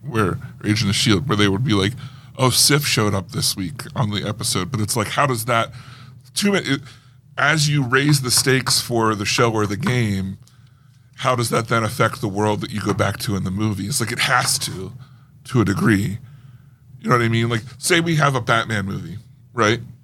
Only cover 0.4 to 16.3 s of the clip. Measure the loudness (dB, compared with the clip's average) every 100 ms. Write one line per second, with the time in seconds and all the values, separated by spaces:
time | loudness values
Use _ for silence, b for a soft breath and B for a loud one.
0.4 | B B -2 0 0 2 4 4 2 2
1.4 | 2 2 2 2 2 -2 B B B -2
2.4 | 0 4 4 4 2 0 2 0 -4 -4
3.4 | -4 -4 -8 -8 -10 -4 -2 -2 -4 -4
4.4 | -4 -2 -2 -4 -2 -2 -2 0 0 0
5.4 | 0 0 0 B B B B B -10 -2
6.4 | 0 0 0 -4 -4 B B B -12 0
7.4 | 2 2 2 0 2 2 4 2 2 0
8.4 | 2 2 2 -2 0 2 2 0 -2 2
9.4 | 2 2 0 0 0 0 0 -2 -4 -8
10.4 | b b b b b b b -4 0 0
11.4 | 0 0 2 0 0 2 0 0 -4 0
12.4 | 0 0 -4 -4 -2 2 0 0 -2 -2
13.4 | -2 -2 -2 -2 -4 -4 -4 -2 0 2
14.4 | 2 -2 -4 -8 -12 -14 B B B B
15.4 | -2 2 2 2 2 2 0 -6 B